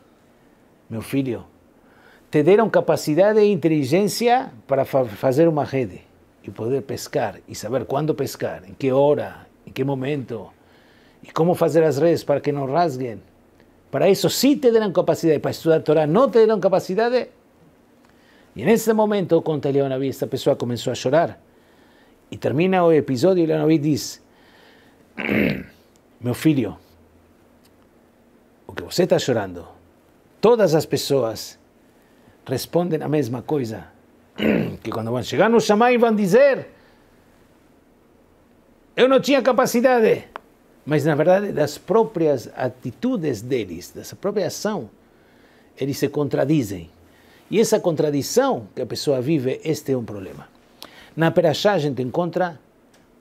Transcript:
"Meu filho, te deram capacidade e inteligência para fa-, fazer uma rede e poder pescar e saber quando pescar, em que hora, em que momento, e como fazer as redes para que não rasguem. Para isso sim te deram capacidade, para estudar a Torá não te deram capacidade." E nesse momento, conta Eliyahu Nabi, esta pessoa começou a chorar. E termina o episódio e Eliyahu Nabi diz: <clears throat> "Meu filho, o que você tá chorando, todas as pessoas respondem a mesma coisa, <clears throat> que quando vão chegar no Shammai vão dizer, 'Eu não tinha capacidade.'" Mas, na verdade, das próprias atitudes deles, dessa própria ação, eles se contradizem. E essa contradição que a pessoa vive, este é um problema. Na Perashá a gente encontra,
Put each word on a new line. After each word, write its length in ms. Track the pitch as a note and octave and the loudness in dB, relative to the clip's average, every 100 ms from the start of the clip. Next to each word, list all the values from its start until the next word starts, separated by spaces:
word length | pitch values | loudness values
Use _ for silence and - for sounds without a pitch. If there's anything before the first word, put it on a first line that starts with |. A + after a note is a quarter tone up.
| _ _ _ _ _ _ _ _ - | _ _ _ _ _ _ _ _ -14
"Meu 120 | A2+ | -12
filho, 440 | G#2 C#3 C3+ G#2+ E2+ _ _ _ _ _ _ - _ | -6 -4 -4 -6 -10 _ _ _ _ _ _ -20 _
te 140 | D3+ | 0
deram 260 | D3 G#3 A3 | 4 4 4
capacidade 680 | F3+ - D3+ - D3+ G3 A3 | 2 2 0 0 2 4 4
e 100 | G#3 | 4
inteligência 1000 | F#3+ E3 D#3 C3 E3 G3+ - A#3 A#3+ - A2+ - | 2 2 0 2 0 0 0 0 0 -2 -12 -2
para 160 | C3+ | -2
fa-, 220 | C3 C#3 B2 | 0 0 -2
fazer 420 | G2 C3+ B2+ E3 | -2 0 2 4
uma 160 | D3+ | 2
rede 380 | B2+ C3+ A#2 E2+ - _ _ _ | -2 -4 -4 -8 -20 _ _ _
e 80 | - | -18
poder 300 | G2+ A2 C3+ | -10 -4 -4
pescar 580 | C3+ A#2 - D3+ A2+ F2+ - | -6 -10 -6 -4 -4 -6 -16
e 80 | - | -14
saber 300 | - B2+ A2 | -6 -6 -4
quando 280 | C3+ D#3 | -2 -2
pescar, 500 | D3 C3+ - A#2 E2 - | -4 -6 -6 -8 -8 -14
em 60 | |
que 180 | F2+ C#3 | -6 0
hora, 560 | C3 C#3+ C#3 G#2 F2+ - _ - | 2 4 2 -2 -12 -20 _ -12
em 60 | |
que 140 | - C3 | -6 -4
momento, 680 | C3+ C3 D3 A#2+ A2+ F#2+ - _ _ _ _ _ _ | -4 -4 -6 -8 -12 -14 -20 _ _ _ _ _ _
e 80 | - | -10
como 240 | - E3 E3+ | -2 0 2
fazer 300 | E3 D3 D#3+ | 2 4 2
as 120 | C3+ | 2
redes 240 | E3 D#3 - | 2 0 0
para 160 | C#3+ | -2
que 100 | D3 | -2
não 140 | C#3+ C3+ | -4 -2
rasguem. 560 | C#3+ F3 B2+ C3 G#2 - _ _ _ _ _ _ | -2 -2 -2 -8 -10 -16 _ _ _ _ _ _
Para 200 | C3+ E3 | 0 2
isso 200 | F#3+ E3+ | 4 2
sim 280 | - C4 C#4 | 2 2 4
te 140 | B3+ | 4
deram 200 | A3+ G#3+ | 2 2
capacidade, 480 | F#3 D#3+ D3 E3 C#3+ | 0 0 0 2 0
para 120 | C3+ | 0
estudar 260 | B2+ D#3+ D#3+ | -2 2 2
a 20 | |
Torá 260 | D#3 D3+ D3+ | 2 2 4
não 240 | F3 C4+ | 4 4
te 100 | A3+ | 4
deram 200 | A3 A3 | 4 4
capacidade." 800 | F#3+ F#3 - F#3 A#3 B3 - - _ _ _ _ _ _ _ _ _ _ _ - | 2 0 0 -2 0 0 -4 -10 _ _ _ _ _ _ _ _ _ _ _ -6
E 100 | B2+ | 0
nesse 260 | A3+ A3+ | 2 2
momento, 480 | A3 G#3+ G#3 F3 E3 | 2 2 0 2 2
conta 280 | D#3+ D#3 C#3+ | 2 -2 0
Eliyahu 200 | C#3 C#3 | 0 0
Nabi, 200 | C3 C#3 | -2 -4
esta 180 | B2+ B2+ | -4 -6
pessoa 280 | B2 - C3+ | -2 0 0
começou 360 | A#2+ A#2+ - | -2 -4 -4
a 40 | A#2+ | -4
chorar. 440 | - D3 D#3+ G#2+ _ _ _ _ _ _ _ _ _ | 0 2 0 -4 _ _ _ _ _ _ _ _ _
E 80 | A2+ | -8
termina 460 | A#2 B2 F#3 F#3+ | -4 0 0 2
o 80 | E3+ | 4
episódio 480 | D#3+ - C3 D#3+ F#3 | 4 2 0 2 2
e 40 | |
Eliyahu 180 | E3 D#3 | 0 0
Nabi 160 | D3+ D#3+ | 2 2
diz: 440 | C#3+ C3+ - - _ _ _ _ - _ _ _ _ - | 0 -2 -4 -14 _ _ _ _ -20 _ _ _ _ -12
<clears throat> 1040 | - - - - - - _ _ _ _ | -4 -2 -2 -4 -10 -20 _ _ _ _
"Meu 140 | A#2 | -6
filho, 440 | A#2 D#3 C#3+ G#2 E2 _ _ _ _ _ _ _ _ _ _ _ _ _ _ _ _ _ _ - | 0 2 2 0 -6 _ _ _ _ _ _ _ _ _ _ _ _ _ _ _ _ _ _ -18
o 60 | |
que 100 | - | -14
você 240 | - - F3 | -6 -2 0
tá 100 | F3 | 0
chorando, 480 | - A#2 G2 F2 E2+ - _ _ _ _ _ _ | 0 -2 -4 -10 -16 -20 _ _ _ _ _ _
todas 340 | G3+ A#3 G3 D#3 | 2 4 4 2
as 100 | C#3+ | 0
pessoas 720 | C#3 - C#3 A#2 G#2+ - - _ _ _ _ _ _ _ _ - | -4 -2 0 -2 -4 -12 -18 _ _ _ _ _ _ _ _ -8
respondem 560 | B2+ - E3 F3 D#3+ | -8 -2 -2 0 -2
a 60 | C3+ | -2
mesma 340 | D3+ B2+ B2 | -2 -2 -6
coisa, 460 | - D#3 A#2 G#2+ E2 _ _ _ _ - | -4 -4 -4 -8 -14 _ _ _ _ -4
<clears throat> 480 | - - - G2 | 0 0 -2 -8
que 80 | - | -10
quando 200 | A2+ A2 | -8 -4
vão 120 | B2 | -4
chegar 260 | A2+ B2 G3+ | -2 2 4
no 120 | A#3 | 4
Shammai 360 | A3 G#3 A#3+ B3 | 4 2 4 4
vão 160 | A#3 | 2
dizer, 540 | G#3+ G3+ G#3+ C#4 A#3 - - _ _ _ _ _ _ _ _ _ _ _ _ _ _ _ _ _ _ _ _ _ - | 2 2 4 4 2 -4 -18 _ _ _ _ _ _ _ _ _ _ _ _ _ _ _ _ _ _ _ _ _ 2
'Eu 120 | B3 | 4
não 140 | C4+ | 4
tinha 200 | - C#4 | 4 2
capacidade.'" 840 | A#3+ B3 B3+ A#3 B3 B3 G#3+ D#3+ - - - _ _ _ | 4 2 2 2 4 4 4 2 -4 -18 -20 _ _ _
Mas, 220 | - D3+ C#3+ | -2 0 2
na 80 | |
verdade, 380 | C#3+ D#3 F#3 G#3 | 2 4 2 0
das 260 | C#3+ D3 - | -2 -4 -4
próprias 720 | - F#3+ A3 F3 D#3+ C#3 G#2+ - | 0 0 2 0 0 0 -4 -8
atitudes 840 | B2+ - C3+ - A#3+ B3+ D#3 A#2 | -8 -6 -12 -6 -4 -2 -4 -4
deles, 500 | A#2+ C3 G2 E2+ - | -4 -4 -4 -10 -14
dessa 240 | - - - | -16 -16 -10
própria 320 | F#3+ G#3 E3+ | -6 -4 -4
ação, 420 | - G3 G#3 A2 - _ _ _ _ _ _ _ - | -4 -6 -6 -10 -16 _ _ _ _ _ _ _ -8
eles 180 | C#3 C3+ | -6 -4
se 140 | C#3+ | -4
contradizem. 800 | - C#3 C#3+ C3+ D#3 A2 F#2 E2 - _ _ _ - - | -2 -2 -2 0 0 0 -6 -14 -20 _ _ _ -20 -4
E 80 | F3 | 0
essa 220 | A3+ G#3+ | 2 2
contradição 880 | G3 D#3+ D3+ C#3+ C3 - C4+ F3+ G2+ | 0 0 0 -2 -2 0 0 -2 -6
que 80 | - | -10
a 40 | A#2+ | -10
pessoa 340 | A#2 - C3 | -6 -2 -2
vive, 400 | B2 E3 B2 C3 - | 0 0 -2 -4 -4
este 260 | - - | -6 -4
é 60 | C3 | -4
um 80 | A2 | -4
problema. 420 | G#2 F#2 - - _ _ _ - - - | -10 -14 -16 -20 _ _ _ -20 -20 -16
Na 160 | - E3 | -2 0
Perashá 420 | E3 E3+ C#3 - | 4 2 2 2
a 40 | G3 | 2
gente 240 | D3 B2 | 0 -2
encontra, 560 | B2+ A#2 F3 F3 F3+ D3 _ _ _ _ _ _ | -4 -4 -4 -2 -4 -6 _ _ _ _ _ _